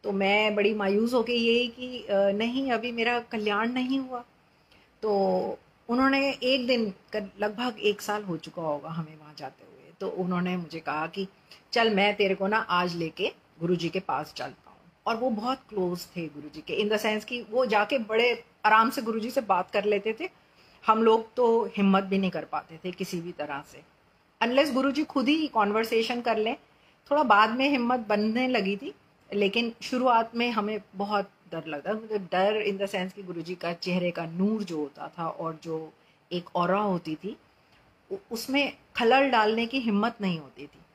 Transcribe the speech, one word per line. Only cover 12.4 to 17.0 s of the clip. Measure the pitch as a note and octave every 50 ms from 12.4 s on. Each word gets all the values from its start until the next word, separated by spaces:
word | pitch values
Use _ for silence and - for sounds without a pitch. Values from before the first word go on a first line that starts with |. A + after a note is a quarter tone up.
| G3
ना | F#3+ G#3+ A3
आज | - - F3+ F3+ F3+ F3+ E3+
लेके | E3+ E3 D#3+ - - F#3+ C#4+ - _ _ _ _ -
गुरुजी | E3 E3+ F3+ E3 E3 D#3+
के | - F#3
पास | - - C#3 C3+ D#3 -
चलता | - - B2+ C3+ - _ _ -
हूँ।" | - _ _ - _ _ _
और | G#3 A#3
वो | A3 B3 C4
बहुत | A3+ G#3 G#3+ B3 C4 C4+ - -
close | G#3+ G3+ F#3 F3+ F3+ F3+ - - -
थे | F3+ E3
गुरुजी | D3+ D3 D3 D3 D3+ - D#3
के, | - - - - G#3+
in | G#3
the | A3 G#3